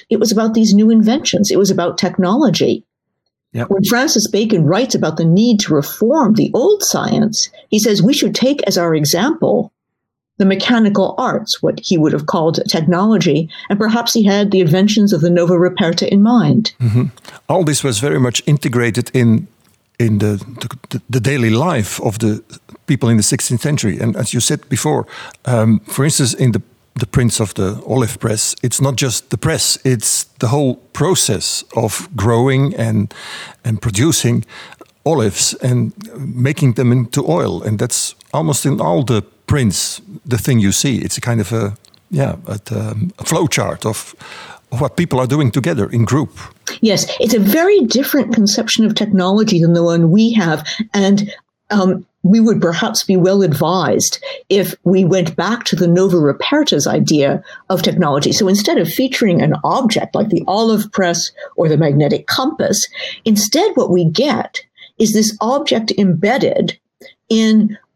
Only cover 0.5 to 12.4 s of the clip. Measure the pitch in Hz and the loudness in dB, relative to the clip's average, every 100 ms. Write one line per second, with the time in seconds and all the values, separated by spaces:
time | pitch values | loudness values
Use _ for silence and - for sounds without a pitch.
0.5 | 226 214 202 220 226 214 277 - - 202 | 2 4 6 6 6 4 2 0 -2 0
1.5 | - 196 160 175 - 185 185 180 240 269 | 2 2 0 -2 -2 -2 0 0 2 2
2.5 | 156 120 110 - _ _ _ _ _ _ | 2 0 -2 -6 _ _ _ _ _ _
3.5 | 117 120 196 - 240 302 226 202 202 220 | -8 -2 0 0 0 0 0 0 -2 0
4.5 | 196 147 190 262 - 160 160 165 180 240 | 2 2 2 0 -2 -2 0 2 4 4
5.5 | 208 - 156 147 - 220 320 233 220 - | 2 2 0 -2 -2 0 2 2 2 2
6.5 | 208 339 415 - 147 - - - - - | 0 2 0 0 -2 -2 0 0 -2 -6
7.5 | - _ 214 220 196 190 - 220 - 254 | -8 _ -2 0 2 2 2 0 0 0
8.5 | 285 196 185 170 160 151 170 254 339 131 | 0 -2 0 0 0 0 0 0 0 0
9.5 | - - _ _ _ _ _ _ - 190 | 0 -2 _ _ _ _ _ _ 0 0
10.5 | 190 - 240 208 202 190 - 240 147 - | 2 2 2 4 2 0 0 -4 -4 -6
11.5 | - 156 151 - 175 151 151 151 185 | -4 -4 -4 -2 0 2 0 -2 0